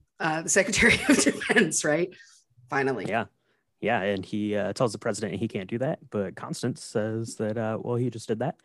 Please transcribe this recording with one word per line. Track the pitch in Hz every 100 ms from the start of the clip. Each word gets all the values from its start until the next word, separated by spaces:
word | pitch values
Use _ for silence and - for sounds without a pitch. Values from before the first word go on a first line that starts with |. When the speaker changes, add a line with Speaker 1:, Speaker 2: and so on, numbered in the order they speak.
| - -
Speaker 1:
uh, | 170 160
the | 180
Secretary | - 269 - 233
<laughs> | - -
of | 277
Defense, | - - - 226 160 -
right? | 156 156 185 - - - _ _ -
Finally. | 143 135 117 85
Speaker 2:
Yeah. | 104 98 _ _ _ _ _
Yeah, | - 117
and | 98 98 90
he, | 107 104 104
uh, | 95
tells | - 120
the | 104
president | 117 95 104 90
he | 113
can't | 104 92
do | 113
that, | 139 - -
but | 107 92 -
Constance | 123 - 120 101
says | - 110 110 110 113 -
that, | 107 113
uh, | 110 110
well, | 117 120
he | 123
just | 110 -
did | 110
that. | 135 -